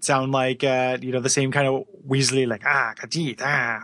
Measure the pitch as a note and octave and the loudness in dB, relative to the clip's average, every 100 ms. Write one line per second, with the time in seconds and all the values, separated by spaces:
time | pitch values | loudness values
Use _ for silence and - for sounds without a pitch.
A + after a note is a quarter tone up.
0 | - C#3 C3 C3+ C3 B2+ C#3 C3 B2+ B2+ | 2 0 2 0 0 0 2 2 0 -2
1 | B2+ B2+ B2 C#3+ C3+ C#3 C#3 C3+ - - | -2 -2 0 2 2 2 2 0 -4 -16
2 | C3+ C3+ B2+ C3 B2+ G#2+ D3 C#3 A#2 G#2+ | -2 0 2 2 0 0 0 2 0 -4
3 | B2 D#3+ D#3 A2+ C3 C#3+ A#2+ A2 | -8 -6 -4 -4 -2 0 -2 -4